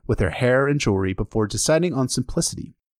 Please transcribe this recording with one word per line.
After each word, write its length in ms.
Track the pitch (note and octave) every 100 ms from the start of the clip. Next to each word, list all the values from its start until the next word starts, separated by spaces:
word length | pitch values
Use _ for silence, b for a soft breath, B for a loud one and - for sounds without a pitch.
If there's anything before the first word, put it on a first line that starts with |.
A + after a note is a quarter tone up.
| -
with 120 | A2
her 100 | F#2
hair 380 | - B2 B2+ C#3
and 120 | C#3+
jewelry 340 | - G2 F#2+
before 340 | F#2+ G#2 A2 G#2+
deciding 460 | G#2 - D#3+ F3
on 160 | C3+ B2+
simplicity, 640 | - B2+ - E3+ - - - _ _